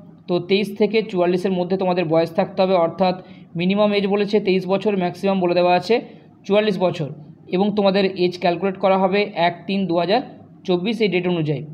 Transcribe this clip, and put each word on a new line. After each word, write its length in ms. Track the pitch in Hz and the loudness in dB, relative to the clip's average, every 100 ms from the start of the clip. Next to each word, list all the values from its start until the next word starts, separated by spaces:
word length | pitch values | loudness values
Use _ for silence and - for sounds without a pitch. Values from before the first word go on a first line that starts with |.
| - - - | -20 -16 -4
তো 60 | 175 175 | -2 0
তেইশ 200 | 196 208 - | 0 0 0
থেকে 180 | 208 220 214 | 0 0 0
চুয়াল্লিশের 420 | 185 175 180 196 185 | 0 2 2 0 -2
মধ্যে 180 | 175 190 | -2 -2
তোমাদের 220 | 185 180 165 | 0 0 2
বয়স 180 | 160 165 - | 2 0 0
থাকতে 200 | 185 - | -2 0
হবে, 120 | 190 185 165 | 2 2 2
অর্থাৎ 280 | - 185 180 - - - 165 | 0 -2 -2 -8 -20 -12 -4
মিনিমাম 320 | 180 202 214 202 | 0 2 2 2
এজ 80 | 196 | 0
বলেছে 220 | 202 202 214 202 | 0 0 0 2
তেইশ 160 | 185 180 | 0 0
বছর, 200 | 190 - 202 | -2 0 0
ম্যাক্সিমাম 360 | 180 175 196 190 | -2 -2 -2 0
বলে 100 | 180 175 | 2 2
দেওয়া 140 | 180 180 | 4 2
আছে 140 | 175 233 - - - - - | 2 -2 -2 -18 -20 -14 0
চুয়াল্লিশ 300 | 202 214 180 180 | 2 2 0 0
বছর। 220 | 165 139 147 - - - | -2 -8 -8 -18 -20 -4
এবং 120 | 180 208 208 | 0 0 2
তোমাদের 260 | 196 190 190 180 | 2 2 0 0
এজ 100 | 180 180 | -2 0
ক্যালকুলেট 340 | 185 170 196 190 | -2 0 -2 0
করা 120 | 196 190 | 0 2
হবে 180 | 190 202 208 165 170 | 2 0 -2 0 -2
এক 60 | 175 - | -2 -6
তিন 140 | 196 185 | -2 0
দু 60 | 170 | 0
হাজার 180 | 170 233 269 - - - - | 0 0 -2 -14 -20 -12 -2
চব্বিশ 300 | 180 190 226 | -2 -2 0
এই 40 | 214 | 0
ডেট 120 | 180 185 | 0 -2
অনুযায়ী, 300 | 175 156 139 151 | -2 -2 -4 -8